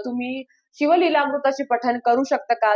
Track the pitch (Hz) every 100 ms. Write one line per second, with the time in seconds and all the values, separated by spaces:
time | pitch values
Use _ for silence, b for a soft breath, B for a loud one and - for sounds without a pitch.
0 | 240 247 247 262 254 _ _ - 294 349
1 | 339 302 277 277 269 269 277 233 247 240
2 | 240 240 269 254 - 233 214